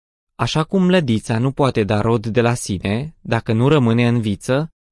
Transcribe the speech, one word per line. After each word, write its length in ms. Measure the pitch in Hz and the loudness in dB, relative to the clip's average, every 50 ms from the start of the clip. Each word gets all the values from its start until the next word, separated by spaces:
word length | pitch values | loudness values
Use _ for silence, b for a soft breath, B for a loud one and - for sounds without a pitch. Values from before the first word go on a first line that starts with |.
| _ _ _ _ _ _ _ | _ _ _ _ _ _ _
Așa 300 | - 117 117 - 156 160 | -6 -4 -2 -2 -2 -2
cum 260 | - - 196 185 180 | 0 0 0 2 4
lădița 480 | 180 185 156 120 113 104 - - 117 110 | 4 2 2 2 0 -2 0 -2 -2 0
nu 140 | 123 139 | -2 -2
poate 320 | 135 - 147 127 - 117 107 | -2 0 -2 0 0 0 0
da 160 | 95 113 104 | 0 0 0
rod 260 | 104 113 117 117 104 | 0 0 0 0 -2
de 140 | 117 101 127 | -2 0 0
la 140 | 113 117 120 | 0 0 0
sine, 640 | - - - 101 85 - 95 104 117 147 156 - _ | -2 -4 -6 -6 -4 -2 -2 -2 -4 -4 -8 -12 _
dacă 320 | - - 113 113 - - | -6 -4 -4 -4 -2 -2
nu 160 | 113 110 120 139 | 0 2 4 4
rămâne 400 | 156 151 123 113 113 120 120 117 | 4 4 4 2 2 2 2 2
în 120 | 117 120 | 0 0
viță, 520 | 107 107 98 - - - 127 139 156 160 _ _ _ _ | -2 -2 -4 -6 -4 -2 -2 -2 -2 -6 _ _ _ _